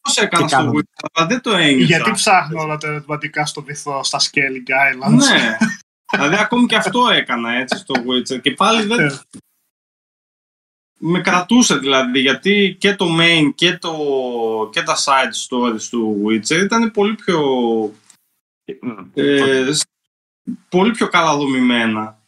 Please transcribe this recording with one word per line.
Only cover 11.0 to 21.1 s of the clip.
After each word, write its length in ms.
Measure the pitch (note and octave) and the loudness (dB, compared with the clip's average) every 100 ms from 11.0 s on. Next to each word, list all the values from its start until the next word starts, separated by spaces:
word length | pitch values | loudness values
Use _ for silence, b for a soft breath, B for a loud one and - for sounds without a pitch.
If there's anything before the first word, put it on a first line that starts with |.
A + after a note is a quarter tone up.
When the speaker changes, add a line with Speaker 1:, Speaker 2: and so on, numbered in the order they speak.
Speaker 1:
με 200 | D#3 F3 | -2 -2
κρατούσε, 580 | F3 F3+ F3 A#3+ A#3+ D3 | 0 -2 2 4 4 2
δηλαδή, 420 | C3 C3+ B2+ B2+ | 2 2 2 0
γιατί 560 | C3 B2+ F#3 G#3 G3 F#3 | 0 0 2 2 2 0
και 140 | G3 | -2
το 120 | G3 F3+ E3 | 0 0 2
main 340 | E3+ E3 C#3+ | 4 4 2
και 240 | - F3 E3+ | 2 -2 -2
το... 140 | E3+ D#3+ D3 C3+ B2+ A#2+ A2+ A2 G#2+ | -8 -6 -2 -2 -2 -4 -2 -2 -4
και 100 | E3 | -4
τα 140 | D#3+ D3+ | -4 -2
side 360 | - C3+ B2 A2 - | 2 2 0 -4 -6
stories 340 | B2+ A#2+ A2 - | -2 -2 -2 -6
του 320 | A#2+ A2 G#2 G#2 | -4 -2 0 0
Witcher 360 | A2 G#2 D#3+ | 0 0 -2
ήταν 280 | G3 A3+ A3+ | 0 0 0
πολύ 240 | A3 G3+ | 0 -2
πιο, 260 | A3 - E3+ C#3+ C3 A#2+ A2+ G#2+ - _ _ _ _ _ _ | -2 -2 0 0 0 0 0 -2 -8 _ _ _ _ _ _
Speaker 2:
Ε, 80 | - - | -18 -12
μ. 300 | B2+ G#2+ F#2+ | -12 -12 -10
Speaker 1:
ε, 580 | - C#3+ C#3+ C#3 C3 C3 | -2 2 2 2 2 0
σ-, 120 | D3 - _ _ _ _ _ - - _ | -2 -4 _ _ _ _ _ -14 -14 _
πολύ 220 | F3+ G3+ | 2 2
πιο 180 | A3+ | 0
καλά 280 | G3+ | 0